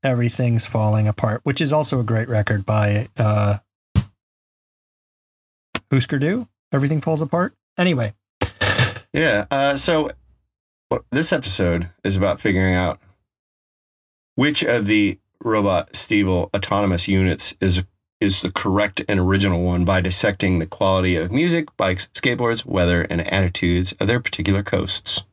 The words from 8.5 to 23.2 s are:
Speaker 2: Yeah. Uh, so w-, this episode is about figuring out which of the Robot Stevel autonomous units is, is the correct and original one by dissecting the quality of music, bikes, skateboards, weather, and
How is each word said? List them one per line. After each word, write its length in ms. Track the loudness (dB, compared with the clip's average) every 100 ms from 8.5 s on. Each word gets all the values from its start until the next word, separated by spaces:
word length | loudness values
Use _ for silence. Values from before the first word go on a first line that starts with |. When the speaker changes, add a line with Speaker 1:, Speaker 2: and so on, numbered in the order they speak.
| -4 -2 0 0 -2 -8
Speaker 2:
Yeah. 320 | -2 0 0 0
Uh, 280 | 0 0 0
so 340 | 0 0 -2 -8 _ _ _ _ _ _ _
w-, 140 | -6 -2
this 200 | -2 0
episode 580 | 0 -2 -2 0 0 -4 _
is 140 | -4 0
about 240 | 0 0
figuring 340 | 0 2 2
out 240 | 2 0 -4 _ _ _ _ _ _ _ _ _ _ _ _ _
which 300 | 0 0 2
of 220 | 0 0 2
the 340 | 4 2 -2 _ _
Robot 520 | -2 0 2 0 -2
Stevel 580 | -4 0 2 2 0 0
autonomous 540 | -4 -2 0 2 0 0
units 480 | 2 2 0 -2 0
is, 240 | 0 0 -4 _ _ _
is 220 | 0 0
the 80 | -2
correct 540 | -4 -2 0 0 -4 -4
and 120 | 0
original 420 | 2 2 2 0
one 220 | 0 0
by 160 | 2 0
dissecting 580 | 0 0 0 0 0 0
the 80 | -2
quality 480 | -2 0 2 0
of 160 | 0 -2
music, 460 | 0 0 0 -4 -4
bikes, 320 | -2 -2 -6
skateboards, 500 | -4 -4 -2 -2 -2
weather, 380 | -2 0 2 2
and 180 | 0 -4